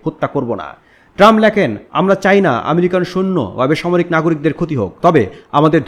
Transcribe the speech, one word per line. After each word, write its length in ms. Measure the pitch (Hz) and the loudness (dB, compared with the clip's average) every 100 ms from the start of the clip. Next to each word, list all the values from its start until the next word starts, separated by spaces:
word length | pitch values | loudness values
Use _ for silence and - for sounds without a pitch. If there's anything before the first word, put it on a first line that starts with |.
| 151 | -10
হত্যা 220 | - 135 | -6 -6
করব 260 | 143 123 | -4 -6
না।" 100 | 104 76 - _ _ _ - | -6 -10 -18 _ _ _ 2
ট্রাম্প 240 | 202 220 | 4 4
লেখেন, 360 | 214 208 156 104 - | 2 2 -2 -4 -6
"আমরা 240 | 139 185 | -2 0
চাই 260 | 196 196 202 | 2 2 2
না 180 | 180 120 | 2 0
আমেরিকান 460 | - 160 175 185 | -2 0 0 0
সৈন্য 480 | 175 185 190 180 101 107 | -2 -4 -2 -2 -4 -2
বা 100 | 127 | -2
বেসামরিক 400 | 151 175 175 175 | -2 0 0 0
নাগরিকদের 420 | 160 160 156 151 | -2 0 -2 -2
ক্ষতি 240 | 139 165 143 | -4 -4 -4
হোক, 180 | 95 - | -4 -2
তবে 240 | 170 165 101 - - | 2 2 0 -4 -6
আমাদের 280 | 147 156 160 | 0 2 2